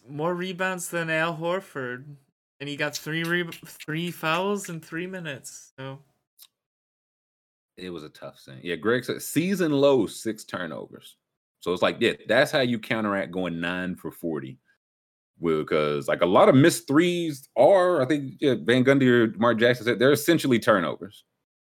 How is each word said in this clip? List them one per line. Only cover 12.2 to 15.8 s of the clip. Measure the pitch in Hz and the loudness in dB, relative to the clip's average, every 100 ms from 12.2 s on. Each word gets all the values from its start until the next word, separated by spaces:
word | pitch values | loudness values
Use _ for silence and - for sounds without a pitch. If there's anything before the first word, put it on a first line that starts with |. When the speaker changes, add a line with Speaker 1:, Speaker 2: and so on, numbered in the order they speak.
| - | 0
Speaker 2:
that's | 117 139 | 2 2
how | 151 | 0
you | 123 117 | 0 -4
counteract | - 113 107 98 78 | -4 -4 -2 -2 -4
going | 90 90 82 | -6 -6 -4
nine | 85 90 92 87 | -4 -4 -6 -8
for | 80 | -12
forty. | - 82 73 67 65 _ _ _ _ _ _ _ _ | -10 -6 -6 -8 -16 _ _ _ _ _ _ _ _
Well, | 82 78 76 | -2 -2 0
'cause, | 80 | 0